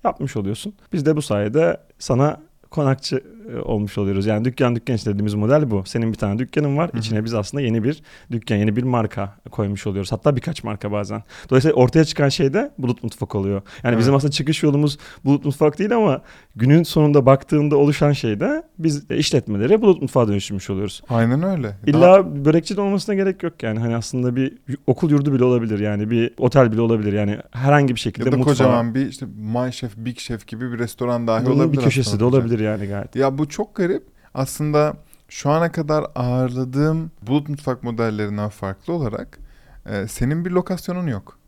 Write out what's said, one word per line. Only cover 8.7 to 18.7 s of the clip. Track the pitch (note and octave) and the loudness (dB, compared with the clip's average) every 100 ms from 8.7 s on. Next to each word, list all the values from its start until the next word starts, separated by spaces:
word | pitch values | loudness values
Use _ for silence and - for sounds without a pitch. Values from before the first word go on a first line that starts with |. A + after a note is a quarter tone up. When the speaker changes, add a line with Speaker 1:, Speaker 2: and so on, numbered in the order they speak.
Speaker 1:
bir | G#2+ | 0
marka | B2+ B2 G#2+ - G2+ - - | 0 0 -2 -6 -10 -10 -12
koymuş | - G2+ G2+ G#2+ | -6 -4 -4 -4
oluyoruz. | F#2+ F#2+ | -6 -4
Hatta | A2 D3+ | -2 0
birkaç | B2+ - D#3+ | 0 -4 -8
marka | A2+ G#2 G#2 | -8 -8 -6
bazen. | G#2 G2+ G#2+ - - - | -6 -6 -10 -12 -20 2
Dolayısıyla | C3 D#3 | 2 4
ortaya | C3+ B2 D#3+ | 4 4 4
çıkan | D#3 - C#3 | 2 2 0
şey | - C#3 | 2 2
de | E3 C#4+ - | 2 0 -4
Bulut | B2+ A#2+ | -4 -4
Mutfak | A2+ - G#2+ | -6 -8 -6
oluyor. | G#2 G2 | -2 -2
Yani | G2 - - B2 | -4 -6 -6 0
Speaker 2:
Evet. | A2+ | 2
Speaker 1:
bizim | A#2+ | 4
aslında | C#3 C#3+ | 4 2
çıkış | C#3+ C#3+ D#3 | -2 -2 0
yolumuz | D3+ C#3+ D3 C#3+ - - | 2 2 0 -2 -16 -6
Bulut | C#3 C#3 | 0 2
Mutfak | D3 C#3 D3+ D3 | 0 2 0 2
değil | G3+ | 0
ama | A#3 G#3 C3 - - _ | 2 2 0 -6 -20 _
günün | G#2+ B2 D#3 | -2 4 6
sonunda | E3 E3 D3+ C#3+ | 4 2 4 6
baktığında | B2 C3+ - D3+ D3 C#3+ | 6 4 4 0 2 4
oluşan | C#3+ C#3+ D3 | 4 4 2
şey | C#3+ A#2 G#2 | 2 0 0
de | G3 D#4 - | -2 -2 -8